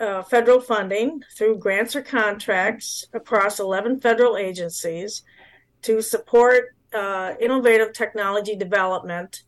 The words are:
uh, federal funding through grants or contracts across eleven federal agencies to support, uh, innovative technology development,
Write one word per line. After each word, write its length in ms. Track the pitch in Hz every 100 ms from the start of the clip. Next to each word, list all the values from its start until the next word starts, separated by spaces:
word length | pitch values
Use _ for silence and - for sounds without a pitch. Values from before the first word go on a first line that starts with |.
uh, 220 | 220 190
federal 360 | 180 247 233 254
funding 640 | 247 220 190 202 254 311 - -
through 220 | 214 214
grants 360 | 196 196 233 285
or 60 |
contracts 1040 | - 254 214 208 - 190 196 233 - - -
across 460 | 226 - 214 202 202
eleven 420 | 196 190 220 262
federal 340 | 233 226 247 202
agencies 880 | 196 180 170 - 170 165 196 - - _ - _ _ _
to 180 | - 220
support, 760 | 220 220 - 240 240 247 240 _ _
uh, 420 | 220 196 190 185 -
innovative 540 | 240 269 240 220 220
technology 640 | - 214 214 196 208 202 202
development, 880 | 185 202 185 185 185 175 180 -